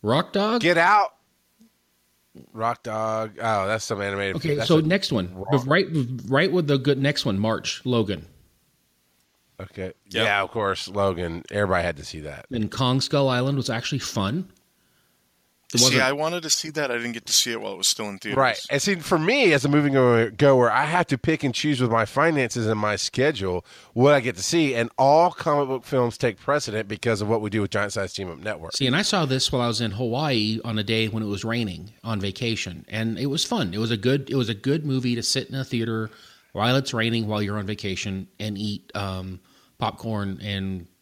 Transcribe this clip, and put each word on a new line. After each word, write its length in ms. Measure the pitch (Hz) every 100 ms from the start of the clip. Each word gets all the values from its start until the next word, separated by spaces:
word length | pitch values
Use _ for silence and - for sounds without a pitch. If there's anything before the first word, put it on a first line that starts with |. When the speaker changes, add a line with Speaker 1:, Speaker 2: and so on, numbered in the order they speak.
Speaker 1:
Rock 300 | 104 135 180
Dog? 280 | 196 208 240
Speaker 2:
Get 160 | 170 170
Out. 380 | 175 208 196 _ _ _ _ _ _ _ _ _ _ _ _ - -
Rock 300 | 110 113 120
Dog. 500 | - 110 110 110 110 101
Oh, 260 | 113 107 95
that's 180 | 110
some 180 | - 104
animated 340 | 101 98 98 95
Speaker 1:
Okay, 200 | 160 143
Speaker 2:
that's 120 | 113
Speaker 1:
so 100 | 160
Speaker 2:
a 40 |
Speaker 1:
next 280 | 156 196 -
one. 180 | 123 90
Speaker 2:
Rock 280 | 92 98 139 127
Speaker 1:
Right, 200 | 160 196 160 123 127 -
right 240 | 131 175
with 140 | 175 147
the 100 | 139
good 200 | 131 135
next 260 | 139 151
one, 140 | 127 98
March, 420 | 107 110 - -
Logan. 420 | 127 120 101 87 78 _ _ _ _ _ _ _ _ _ _ _ _ _
Speaker 2:
Okay. 320 | 95 - 95 - _
Speaker 3:
Yep. 140 | 104
Speaker 2:
Yeah, 180 | 107 101
of 80 | 95
course, 360 | 117 101 95 -
Logan. 560 | 101 98 87 87 82 -
Everybody 320 | 104 101 92
had 120 | 87 76
to 60 |
see 160 | 69 80
that. 260 | 76 67 -
Speaker 1:
And 200 | 123 104
Kong 300 | - 127 131
Skull 280 | - 147 135
Island 280 | 123 127 139
was 120 | 127
actually 280 | 117 - 139
fun. 500 | - - 98 147 185 _ _ _ _ _ _ _ _ _ _ _ _
It 60 | 120
Speaker 3:
See, 60 |
Speaker 1:
wasn't 180 | 120 135
Speaker 3:
I 100 | 131
wanted 300 | 143 156 175
to 80 | 160
see 200 | - 160
that. 200 | 151 143
I 40 | 120
didn't 160 | 120
get 140 | 117 -
to 60 |
see 200 | - 123
it 80 | 117
while 140 | 104
it 20 | 95
was 80 | 95
still 220 | - 107
in 100 | 98
theaters. 180 | 107 104
Speaker 2:
Right. 200 | 131 107 -
And 120 | 139
see, 140 | 202 185
for 240 | 151 -
me, 320 | 160 269 226
as 120 | 147
a 40 | 135
movie 220 | 147 143
goer, 400 | 135 127 117 113
goer, 380 | 107 139 131 120
I 160 | 110 147
have 200 | 175 170
to 100 | 131
pick 260 | - 156
and 100 | 139
choose 260 | 120 151 135
with 120 | 123
my 120 | 113 107
finances 600 | - 160 151 123 123 110
and 140 | 107
my 160 | 104 101
schedule 680 | - - 139 131 95 90 - - -
what 200 | - 135
I 60 | 143
get 160 | 123
to 80 | 90
see. 320 | 92 170 151
And 160 | 120 117 -
all 320 | 135 151 175
comic 380 | - - 147 139
book 160 | 131
films 340 | - 135 120 -
take 220 | 127 98
precedent 480 | - 147 131 107 101
because 320 | 107 120 110
of 80 | 104
what 120 | 113
we 100 | 107
do 100 | 107
with 100 | 101
Giant 220 | 107 104
Size 200 | 104 95
Team 140 | - 92
Up 60 | 76
Network. 360 | 101 92 82
Speaker 1:
See, 120 | - 131
and 80 | 139
I 60 |
saw 240 | 208 202 151
this 260 | 131 -
while 100 | 131
I 60 | 120
was 120 | 110
in 120 | 117
Hawaii 680 | 98 123 120 151 123 107 110
on 120 | 120 110
a 60 |
day 240 | 104 113 110
when 160 | 110
it 40 | 107
was 180 | 101
raining 480 | 113 117 110 82 95 -
on 160 | - 107
vacation, 640 | 98 95 120 110 - 85 -
and 280 | 110 113 110
it 100 | 139
was 180 | 139
fun. 280 | - 240 110
It 60 | 95
was 140 | 113
a 40 | 113
good, 320 | 117 139 -
it 60 |
was 140 | 131 113
a 60 |
good 300 | 104 135 156
movie 300 | 151 131 123
to 80 | 117
sit 260 | 110 135 123
in 40 |
a 100 | 131
theater 460 | 131 120 113 110 107 - - - _
while 240 | - 110
it's 180 | 131 135
raining, 360 | 117 113 117 107
while 120 | 104
you're 160 | 101 104
on 80 | 98
vacation, 600 | 104 101 92 104 95 92 _
and 180 | 107 101
eat, 320 | 107 104 _ 104
um, 420 | 101 92 92 92 _ _ _ _
popcorn 600 | 107 98 117 107 101 95
and 460 | 104 98 95 95 85 _